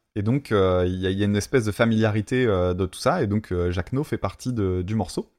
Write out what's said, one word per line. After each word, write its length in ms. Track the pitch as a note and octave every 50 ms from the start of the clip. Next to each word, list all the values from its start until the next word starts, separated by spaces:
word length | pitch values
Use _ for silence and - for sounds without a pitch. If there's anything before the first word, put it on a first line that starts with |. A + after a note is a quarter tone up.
| _ _ -
Et 60 | G#2+
donc, 300 | G2+ A2 B2 C#3+ C#3+ -
euh, 340 | A2+ G2+ F#2+ F#2 F#2 F2+ F2+ F#2
il 80 | F#2 F#2
y 80 | F#2 F#2
a, 20 |
il 80 | F#2+ G2
y 60 | G#2
a 20 |
une 100 | G2+ G2+
espèce 300 | G#2 G2 - - C3+ A2+
de 60 | G#2+
familiarité, 760 | G2+ - A#2+ A#2 A2+ G#2+ A2 A2 G#2 A2 G#2 - B2+ B2+ B2+
euh, 280 | A#2 G2+ F#2 F2+ F2+ F2+
de 100 | F2+ F#2+
tout 140 | F#2 - -
ça. 240 | - B2 D#3+ F#3 C#3+
Et 40 | G2+
donc, 240 | G#2 A2 A2 -
euh, 200 | - F2 F2 F2+
Jacques 220 | F2 F#2 G2 - -
No 100 | C3 D3+
fait 160 | - - -
partie 340 | - G2 - - - B2+ B2
de, 300 | A2+ G2+ F#2+ F#2 F#2 F2+
du 120 | F2 G#2+
morceau. 360 | A2+ B2 - - - - _ _